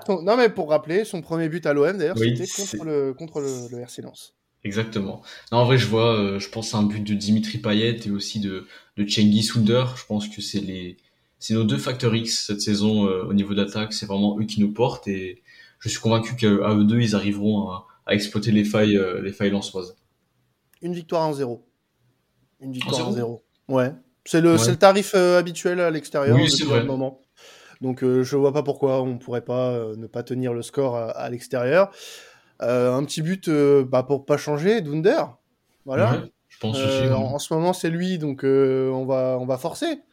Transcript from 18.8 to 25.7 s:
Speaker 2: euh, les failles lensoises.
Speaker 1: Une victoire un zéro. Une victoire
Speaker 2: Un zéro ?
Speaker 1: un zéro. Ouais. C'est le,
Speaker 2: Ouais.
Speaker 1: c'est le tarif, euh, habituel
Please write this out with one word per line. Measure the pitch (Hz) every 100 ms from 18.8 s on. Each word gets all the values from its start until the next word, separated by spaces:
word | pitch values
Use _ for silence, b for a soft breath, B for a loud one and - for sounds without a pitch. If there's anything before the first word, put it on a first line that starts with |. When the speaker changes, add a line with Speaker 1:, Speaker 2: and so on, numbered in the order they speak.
| 107 101
Speaker 2:
euh, | 92 95
les | 98
failles | - 101
lensoises. | 98 - 92 90 - _ _ _ _ _ _ _ _
Speaker 1:
Une | 170
victoire | 175 160 170
un | 160
zéro. | 139 127 113 _ _ _ _ _ _ _ _ _ _
Une | 135
victoire | 127 -
Speaker 2:
Un | 131
zéro ? | 123
Speaker 1:
un | 120
zéro. | 117 113 _ _ -
Ouais. | 131 127 156 _ _ -
C'est | 165
le, | 170
Speaker 2:
Ouais. | 117
Speaker 1:
c'est | 117
le | 123
tarif, | 196 196 190 196
euh, | 180 180
habituel | 175 160 185